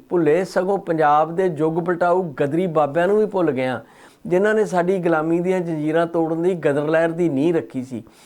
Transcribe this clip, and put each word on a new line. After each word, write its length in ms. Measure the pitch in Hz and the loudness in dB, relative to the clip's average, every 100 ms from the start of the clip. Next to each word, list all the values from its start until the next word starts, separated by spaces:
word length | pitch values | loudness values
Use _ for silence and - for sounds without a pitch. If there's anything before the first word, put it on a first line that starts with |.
| - | -4
ਭੁੱਲੇ, 360 | 180 151 165 | 0 2 2
ਸਗੋਂ 340 | 185 196 185 202 | 0 -2 0 -2
ਪੰਜਾਬ 560 | 180 160 151 147 160 | -2 0 4 4 2
ਦੇ 140 | 170 185 | 0 -2
ਜੁਗ 360 | 147 160 165 | 0 -2 0
ਪਲਟਾਊ 380 | 170 175 175 180 180 135 | -2 0 2 0 -2 -2
ਗਦਰੀ 260 | 143 160 185 | -2 0 0
ਬਾਬਿਆਂ 420 | 156 143 151 180 | 0 0 0 0
ਨੂੰ 100 | 214 | 2
ਵੀ 80 | 214 | 0
ਭੁੱਲ 240 | 190 165 | 0 0
ਗਏ 160 | 127 131 | 0 -2
ਹਾਂ, 140 | 120 - - - _ - | -4 -10 -20 -20 _ -2
ਜਿਨ੍ਹਾਂ 280 | 175 208 | 0 2
ਨੇ 100 | 220 | 2
ਸਾਡੀ 340 | 196 180 175 190 | 0 0 0 0
ਗੁਲਾਮੀ 420 | 170 160 160 170 | 0 0 0 0
ਦੀਆਂ 200 | 180 185 | 0 -2
ਜ਼ੰਜੀਰਾਂ 460 | 170 160 151 160 170 | -2 -4 -2 0 0
ਤੋੜਨ 360 | 170 160 165 | 0 -2 0
ਦੀ 120 | 175 | 0
ਗਦਰ 340 | 180 190 180 147 | 0 0 0 0
ਲਹਿਰ 220 | 160 165 | 0 0
ਦੀ 180 | 165 170 | 0 0
ਨੀਂਹ 260 | 135 160 | 2 0
ਰੱਖੀ 300 | 165 - 131 | 0 -2 -8
ਸੀ। 180 | 123 117 - - | -8 -10 -12 -20